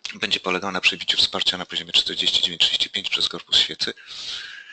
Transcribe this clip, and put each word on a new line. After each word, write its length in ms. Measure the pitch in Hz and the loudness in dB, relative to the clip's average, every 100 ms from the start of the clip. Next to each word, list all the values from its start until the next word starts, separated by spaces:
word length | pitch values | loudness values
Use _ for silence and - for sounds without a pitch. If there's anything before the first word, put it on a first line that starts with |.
| - 107 | -12 -6
będzie 240 | 107 - | -2 -2
polegał 320 | 95 90 98 | 0 -2 0
na 100 | 92 | 0
przebiciu 360 | - 92 - - | 0 0 0 2
wsparcia 400 | - 95 - 92 | 2 2 0 -2
na 80 | 87 | -2
poziomie 260 | 87 85 | -6 0
czterdzieści 520 | - - 90 90 - | 2 2 2 2 2
dziewięć 180 | 90 82 | 2 2
trzydzieści 280 | - - - | 2 2 0
pięć 200 | 101 95 | -2 -2
przez 200 | - - | 0 0
korpus 280 | 85 - - | -4 2 4
świecy. 360 | - - - - - - - - - - - | 4 0 -4 -4 -10 -12 -8 -8 -10 -14 -16